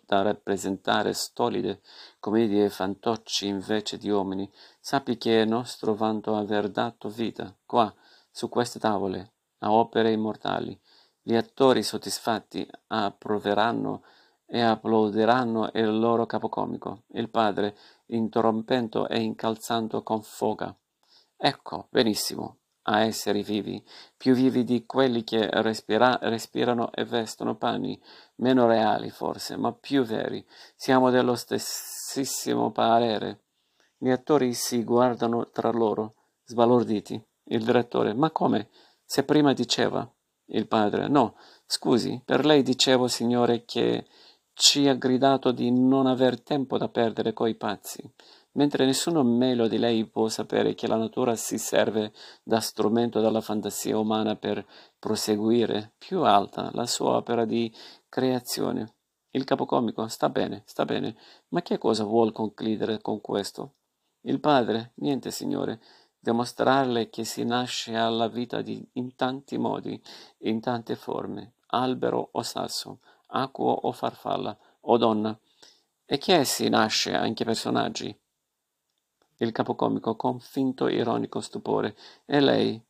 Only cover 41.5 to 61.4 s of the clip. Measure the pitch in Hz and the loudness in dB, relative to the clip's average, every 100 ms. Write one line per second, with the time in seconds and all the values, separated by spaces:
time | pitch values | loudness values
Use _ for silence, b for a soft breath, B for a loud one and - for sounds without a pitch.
41.5 | B _ - - 123 101 120 - 135 147 | B _ -4 2 2 0 -6 0 2 6
42.5 | 147 127 127 - 127 123 - 120 120 120 | 4 4 2 4 4 2 0 0 2 2
43.5 | 117 - 120 120 117 - b b b _ | 0 -2 -2 0 -2 -6 b b b _
44.5 | - - 147 143 123 127 127 135 131 131 | 2 2 4 4 4 2 4 4 4 0
45.5 | 120 120 127 131 135 131 127 131 123 - | 0 0 4 4 4 2 4 2 2 -4
46.5 | 151 127 113 113 123 117 107 113 110 117 | -4 -2 -4 -2 0 0 0 -4 -2 -2
47.5 | 110 107 98 - - - - b b b | -2 -6 -6 -10 -14 -16 -20 b b b
48.5 | 139 147 151 135 131 - 165 120 117 127 | 0 0 2 2 2 0 2 4 4 2
49.5 | 123 113 110 117 113 107 - 110 110 110 | 2 2 2 2 0 -2 -2 -2 -2 -2
50.5 | 107 110 107 110 110 110 - 127 110 - | 0 0 -2 -2 -2 -2 -2 0 -2 -4
51.5 | 110 - - 107 107 107 B B B - | -6 0 0 2 0 -4 B B B -2
52.5 | 113 - - 104 113 120 107 110 110 107 | -2 -2 -2 0 2 0 2 0 0 -2
53.5 | 104 101 - 110 107 110 110 107 104 101 | -6 -4 -6 -2 -2 0 0 -2 -2 -4
54.5 | 104 - B B B 104 107 - 104 110 | -6 -8 B B B -6 -4 0 0 4
55.5 | 120 107 104 107 _ - 185 120 101 95 | 2 2 -2 -6 _ -6 0 4 4 2
56.5 | 95 87 - 123 - 135 120 117 117 113 | -6 -6 -6 -4 -2 0 0 0 0 0
57.5 | 117 113 B B B _ - 131 127 123 | 0 -4 B B B _ -2 0 -2 -4
58.5 | - 92 - 113 _ _ _ _ 135 131 | -4 -4 -4 -8 _ _ _ _ -6 -2
59.5 | 135 135 143 113 - 110 - 151 104 98 | -2 0 0 0 -4 -8 -4 -2 0 -4
60.5 | 107 - - - 110 101 113 B B | -6 -12 -6 -4 -2 -6 -10 B B